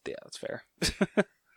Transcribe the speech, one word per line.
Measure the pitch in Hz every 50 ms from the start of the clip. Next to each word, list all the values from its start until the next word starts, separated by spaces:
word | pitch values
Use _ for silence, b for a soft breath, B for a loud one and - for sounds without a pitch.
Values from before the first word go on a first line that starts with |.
| -
yeah, | - - - -
that's | - -
fair. | - - - - 120 - _ _ -
<laughs> | 180 - - - 196 - - 214 190 _ _ _ _ b b